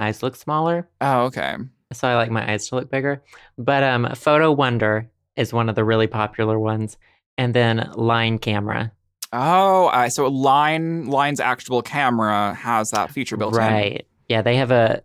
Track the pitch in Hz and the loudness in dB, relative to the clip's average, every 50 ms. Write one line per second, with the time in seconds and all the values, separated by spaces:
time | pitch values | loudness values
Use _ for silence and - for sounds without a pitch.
0 | 104 107 107 - - 131 - - - 147 151 156 160 170 170 175 175 _ _ - | -2 -2 -4 -2 -4 -6 -6 -6 -6 -4 -2 0 0 0 -2 -2 -4 _ _ -4
1 | 135 139 131 123 120 131 131 - 69 69 - - 127 131 _ _ _ - 113 - | -2 0 2 2 0 -2 -2 -4 -6 -6 -6 -8 -10 -14 _ _ _ -18 -10 -4
2 | - 127 123 117 113 117 113 110 - - 107 104 - - 131 127 123 - - 135 | -2 0 2 2 0 0 -2 -4 -2 -2 -4 -4 -4 -4 -6 -6 -6 -4 -4 -4
3 | 135 143 143 135 _ _ - - - - - - 120 131 139 135 139 135 127 120 | -2 -4 -6 -6 _ _ -20 -20 -20 -20 -12 -6 -2 0 2 2 2 2 2 0
4 | 120 120 - - - 156 151 151 160 160 147 139 139 123 120 113 110 107 107 110 | 0 -2 -4 -2 2 2 4 4 4 4 4 2 2 0 2 0 0 0 0 0
5 | 113 - _ _ _ _ - - 123 - 117 117 113 113 104 117 110 110 113 110 | -4 -8 _ _ _ _ -4 -4 -4 -2 0 0 0 0 0 0 2 2 4 2
6 | 110 107 - 110 107 104 - - 110 110 110 110 110 110 110 110 110 107 - _ | 2 0 0 -2 -4 -4 -2 -2 -2 0 0 0 0 -2 -2 -2 -4 -6 -10 _
7 | _ _ _ _ _ _ - - 127 123 117 123 120 117 113 113 - - - 113 | _ _ _ _ _ _ -6 -4 -2 0 2 2 2 2 2 0 -2 -6 -4 -2
8 | 117 113 117 117 113 113 113 110 - 113 104 104 101 107 110 117 113 113 - _ | 0 2 2 2 2 0 -2 -2 -2 -2 -2 -2 -2 -4 -4 -4 -6 -6 -10 _
9 | _ _ _ - - - - 120 131 156 180 185 196 196 190 185 180 156 - 123 | _ _ _ -18 -14 -8 -6 -2 0 2 4 4 4 4 4 4 4 4 4 2
10 | 123 117 - - 139 127 139 131 135 135 135 143 151 151 160 160 165 165 165 165 | 2 0 0 0 0 0 0 2 2 4 4 4 4 2 0 -2 -2 -4 -4 -6
11 | 151 127 139 135 143 147 143 - - 123 123 - - - 127 120 113 - - 151 | -4 -2 0 0 0 0 0 -2 -2 -2 -2 -4 -4 -4 -4 -4 -4 -2 -2 0
12 | 143 127 120 113 110 107 107 104 104 101 90 - - 120 117 110 110 - - 104 | 0 2 2 2 0 0 0 0 0 -2 -4 -6 -4 -2 -2 0 -2 -2 -2 -2
13 | 95 - - 135 123 - 113 101 104 107 110 113 110 110 110 107 104 98 - - | -4 -4 -4 -8 -8 -6 -4 -4 -2 0 0 2 2 2 2 0 0 -2 -4 -8
14 | - _ _ _ _ - 117 110 104 120 120 131 135 120 127 120 113 110 117 - | -14 _ _ _ _ -2 -2 0 2 2 2 2 2 2 4 4 4 4 2 -2
15 | - | -4